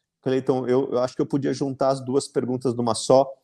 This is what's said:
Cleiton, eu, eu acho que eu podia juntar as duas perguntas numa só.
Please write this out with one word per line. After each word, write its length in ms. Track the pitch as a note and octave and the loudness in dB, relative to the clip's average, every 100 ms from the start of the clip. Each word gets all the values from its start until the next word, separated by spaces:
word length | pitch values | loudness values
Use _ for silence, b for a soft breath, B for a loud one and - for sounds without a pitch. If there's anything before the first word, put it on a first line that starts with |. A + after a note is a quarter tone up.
| _ _ | _ _
Cleiton, 440 | C3 C3 C3 C3 B2 | -2 -2 0 -2 2
eu, 240 | B2+ C#3 | 0 2
eu 60 | B2 | 0
acho 160 | B2+ - | -2 -2
que 60 | |
eu 40 | D3 | -2
podia 260 | C#3+ C#3+ | -2 -2
juntar 360 | B2+ C#3 B2+ C3+ | -2 -4 0 0
as 120 | C3+ | 0
duas 280 | B2 C#3 - | 0 -2 -2
perguntas 460 | D3 A#2+ B2+ C3 | -4 -4 -2 -2
numa 200 | A#2 A#2+ | -2 -2
só. 340 | A2 - C3 C#3 - | 0 4 4 4 -4